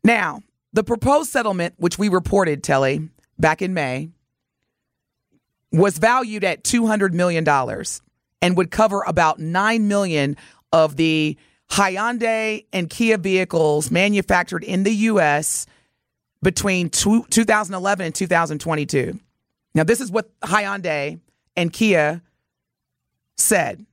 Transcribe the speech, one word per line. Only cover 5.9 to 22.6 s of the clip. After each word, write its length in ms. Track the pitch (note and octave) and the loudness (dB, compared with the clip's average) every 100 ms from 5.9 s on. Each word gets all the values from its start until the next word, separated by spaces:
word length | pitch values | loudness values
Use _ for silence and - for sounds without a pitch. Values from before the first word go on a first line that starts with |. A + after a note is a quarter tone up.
| D#3 | 4
valued 460 | A3 B3+ B3 G#3+ | 2 2 0 -2
at 200 | F#3 E3 | -2 -2
two 220 | - A#3+ A3+ | -2 0 2
hundred 260 | G#3+ G3 | 2 0
million 300 | E3+ F3+ E3 | 2 0 0
dollars 580 | D#3 C#3+ B2 G#2 - - _ _ _ _ | 2 2 0 -6 -8 -12 _ _ _ _
and 160 | F3+ F3+ | 0 2
would 140 | F3 | 0
cover 320 | - A3 G3+ F#3 | 2 2 2 -2
about 320 | E3+ D#3+ D#3 | 2 2 0
nine 480 | D#3+ F3+ G#3 A3+ G#3 | -4 0 0 0 2
million 480 | G3+ F#3+ D#3 C#3 C#3+ - _ _ | 0 0 0 -2 -4 -12 _ _
of 220 | D#3+ D#3 C#3 | 2 2 2
the 400 | D#3+ D#3 D3+ D3 _ _ _ | 2 2 0 -4 _ _ _
Hyundai 960 | - G3 F#3+ A3 A#3+ A3+ A3 A3 G#3+ _ | 0 0 0 -4 -2 -2 -2 -2 -6 _
and 160 | F#3+ E3+ | -6 -6
Kia 280 | - A3+ A3 | -2 0 2
vehicles 720 | F3+ F#3 F3+ E3 D#3 D3+ D3+ | 2 0 0 0 2 0 0
manufactured 720 | E3 G3+ G#3 F#3 F#3 F3 F3 - | 0 2 0 0 0 0 -6 -4
in 180 | F#3 | -2
the 80 | G3 | 0
U 280 | A3 A3+ G#3 | 0 2 2
S 440 | D#3 D3 D#3 - - _ _ _ _ _ _ _ | 2 2 -2 -6 -10 _ _ _ _ _ _ _
between 460 | F3 F3+ G3+ F3+ F3 | -2 0 -2 -2 -2
two, 340 | - G3+ A3+ - | -2 2 0 2
two 160 | - A3 | 0 2
thousand 300 | G#3+ G3+ F#3+ | 0 0 -4
eleven 300 | F#3+ G3+ F3 | -2 -2 -4
and 100 | - | -6
two 120 | E3+ | 0
thousand 320 | E3+ E3 D3+ | 0 0 -4
twenty-two. 580 | E3 D#3 C#3+ C#3 A#2+ F#3 _ _ _ _ _ D3+ | -4 -4 -2 -2 -2 -6 _ _ _ _ _ -2
Now, 80 | |
this 180 | D#3+ A#3 | 2 2
is 100 | B3 | 0
what 260 | G3+ G#3+ _ | -4 -6 _
Hyundai 800 | E3 G3+ G3+ G3 F3 D3+ C#3+ E3 _ _ _ - | -2 -2 -2 -6 -4 -4 -4 -8 _ _ _ -4
and 160 | E3+ | -4
Kia 500 | - A3 F3+ D3+ E3+ _ _ _ _ | 0 2 4 2 -2 _ _ _ _